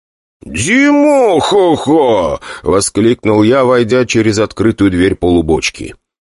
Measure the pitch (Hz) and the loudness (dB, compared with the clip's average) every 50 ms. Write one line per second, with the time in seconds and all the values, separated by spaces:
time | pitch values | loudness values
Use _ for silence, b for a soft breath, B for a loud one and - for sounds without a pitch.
0 | _ _ _ _ _ _ _ _ - - - - 107 175 233 269 285 294 294 285 | _ _ _ _ _ _ _ _ -18 -12 -8 -6 -4 -2 0 0 2 2 2 2
1 | 285 302 285 269 247 214 180 147 - - 185 202 185 175 151 - - 131 151 165 | 2 2 2 2 2 2 0 0 0 0 0 2 2 2 0 0 0 0 0 2
2 | 139 123 113 98 85 73 67 - B B B B B 73 87 101 101 - - - | 2 2 0 0 0 -2 -4 -6 B B B B B -2 0 0 0 -2 -2 0
3 | 110 117 123 - - 107 107 107 107 110 127 139 131 123 127 123 120 104 123 127 | 2 2 0 0 0 0 2 2 2 2 2 2 2 2 2 0 0 0 0 0
4 | 123 110 - 117 107 113 104 107 107 101 - - 98 113 110 - 98 98 90 87 | 0 0 0 -2 0 0 0 -2 -2 -4 -2 -2 -2 0 0 2 0 0 2 2
5 | 90 98 95 - 87 87 87 87 80 76 80 - - - - - - - - _ | 0 0 0 0 0 0 0 2 2 0 -2 -2 -2 -6 -8 -10 -16 -16 -16 _
6 | _ _ _ _ | _ _ _ _